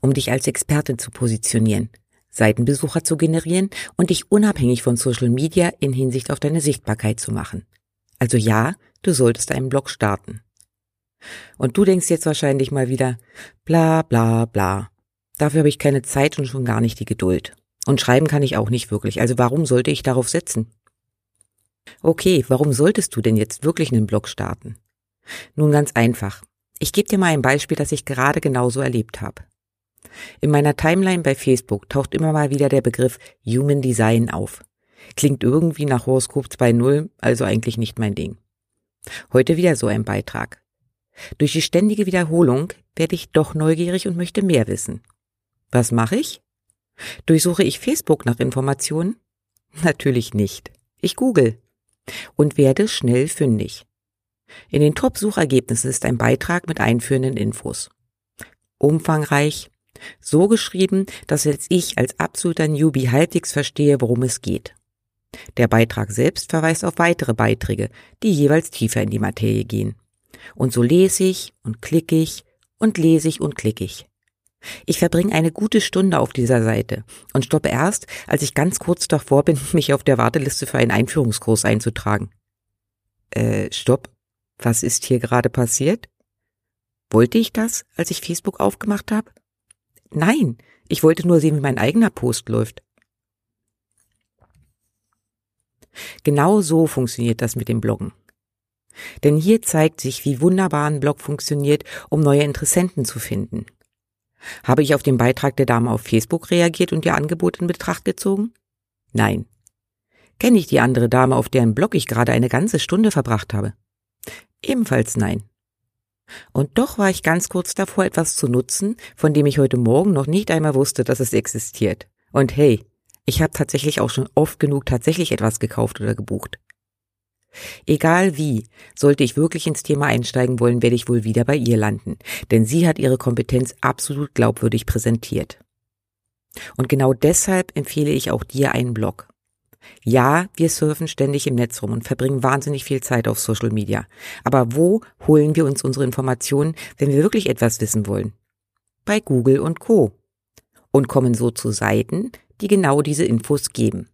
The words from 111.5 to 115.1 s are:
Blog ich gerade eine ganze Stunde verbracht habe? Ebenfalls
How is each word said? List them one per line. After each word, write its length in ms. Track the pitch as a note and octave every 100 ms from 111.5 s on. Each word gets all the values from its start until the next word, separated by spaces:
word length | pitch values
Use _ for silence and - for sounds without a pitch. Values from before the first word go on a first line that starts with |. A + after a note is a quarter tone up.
| C3 A#2
Blog 200 | A2 G3+
ich 120 | E3+ -
gerade 260 | A2+ A#2+
eine 160 | A#2+ B2
ganze 300 | A#2+ G3+ D#3+
Stunde 320 | - F3 A3
verbracht 440 | E3+ A#2+ A2 -
habe? 200 | G#2 G#2 - _ _ _ _ - - _ _
Ebenfalls 540 | - C4 A3+ B2+ A2+